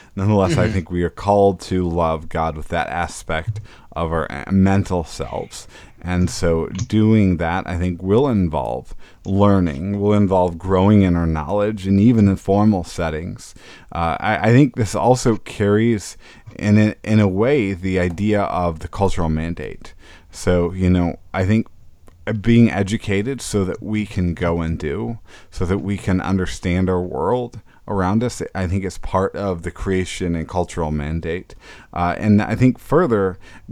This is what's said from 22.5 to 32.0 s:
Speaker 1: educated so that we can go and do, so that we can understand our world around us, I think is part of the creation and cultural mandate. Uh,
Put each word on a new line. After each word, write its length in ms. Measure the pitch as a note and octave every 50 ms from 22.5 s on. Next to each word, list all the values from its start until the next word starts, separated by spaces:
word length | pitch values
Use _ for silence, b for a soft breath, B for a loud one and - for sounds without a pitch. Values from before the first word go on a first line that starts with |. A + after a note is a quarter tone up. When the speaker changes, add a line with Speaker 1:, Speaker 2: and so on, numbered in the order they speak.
| A#2 A#2 A#2 A2
Speaker 1:
educated 720 | - G2 G2+ F#2 G#2+ A2 - - G2 G2 G2+ B2+ C#3 B2
so 240 | - - - G#2 F#2+
that 180 | F#2 - -
we 220 | - G2 G#2+ G#2+ G#2
can 280 | G2 - F#2+ F2+ F2 E2
go 260 | D2+ F2 E2+ E2+ E2+
and 180 | E2 D#2+ E2 D#2
do, 400 | E2 D2 C#2+ G2 A#2 A#2 A#2 - B B B B B B
so 140 | - - F2+
that 140 | E2+ F#2+ G2+
we 180 | - G2 G2+
can 240 | F#2 - G#2 F#2 F#2
understand 680 | - F2 G2 F#2+ F2+ - - - - F#2 F2 F#2 F#2 F2+
our 100 | F#2 F2+
world 600 | F2+ F2 - C2 D#2 F#2+ A#2+ B2+ B2 A#2 - A2 b b b b b -
around 360 | G#2 G2 F#2 F#2 G2+ A2 B2
us, 180 | A#2+ - - - -
I 140 | - F#2+ F#2+
think 160 | F2 F#2 G2 F#2
is 140 | F#2 - -
part 380 | - - - F#2+ F#2+ F#2+ -
of 260 | - G2+ G2 F#2 E2+
the 80 | E2 F2+
creation 640 | - - - G2 F#2+ F#2 F#2 - - - F#2+ F2 E2+
and 140 | E2 E2 -
cultural 420 | - F2+ F2 - - - E2 D#2
mandate. 640 | D2+ D2 D2 D2+ D#2+ E2 E2 E2 E2 F#2 - - - B B B B B B B
Uh, 240 | - -